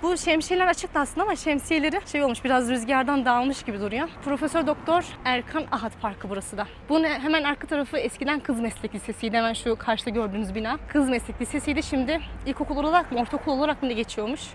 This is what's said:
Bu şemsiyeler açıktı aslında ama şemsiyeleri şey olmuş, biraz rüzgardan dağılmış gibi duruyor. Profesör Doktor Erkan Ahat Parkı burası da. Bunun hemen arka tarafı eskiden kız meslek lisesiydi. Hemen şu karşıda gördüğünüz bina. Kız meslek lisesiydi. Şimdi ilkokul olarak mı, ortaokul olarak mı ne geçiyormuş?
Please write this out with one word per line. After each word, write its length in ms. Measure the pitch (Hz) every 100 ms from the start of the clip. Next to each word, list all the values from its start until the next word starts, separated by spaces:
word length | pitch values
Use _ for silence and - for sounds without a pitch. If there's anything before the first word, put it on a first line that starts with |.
Bu 140 | 330 359
şemsiyeler 500 | - 320 302 359 370
açıktı 320 | 320 - 311
aslında 240 | 277 -
ama 120 | 415 349
şemsiyeleri 640 | 320 285 - 320 302 349 -
şey 120 | 294
olmuş, 200 | 277 233
biraz 260 | 254 254 240
rüzgardan 560 | 254 226 269 262 285 254
dağılmış 380 | 240 254 269
gibi 160 | - 202
duruyor. 300 | 202 220 330 - -
Profesör 420 | 277 294 330 302
Doktor 360 | 294 - 339 311 - 254
Erkan 380 | 247 240 320 294
Ahat 300 | 254 220 -
Parkı 280 | 214 196 175
burası 280 | 196 - 202
da. 100 | 202 - -
Bunun 140 | 311
hemen 400 | 320 277 277 311
arka 240 | 285 285 -
tarafı 300 | 302 269 311
eskiden 420 | 240 - 247 294
kız 200 | - 233
meslek 360 | 233 - 214 202
lisesiydi. 420 | - 214 226 233
Hemen 160 | 226
şu 220 | 226 240 220
karşıda 340 | - 220 -
gördüğünüz 460 | 220 214 196 202 196
bina. 220 | 220 277 -
Kız 220 | 294 262
meslek 320 | 247 - -
lisesiydi. 420 | 240 294 277 285
Şimdi 380 | 302 277 254 311 - - -
ilkokul 380 | 269 294 285
olarak 280 | 294 349 330
mı, 80 | 240
ortaokul 320 | 240 294 -
olarak 320 | 269 302 294
mı 60 | 262
ne 40 |
geçiyormuş? 480 | 226 226 - 214 285 -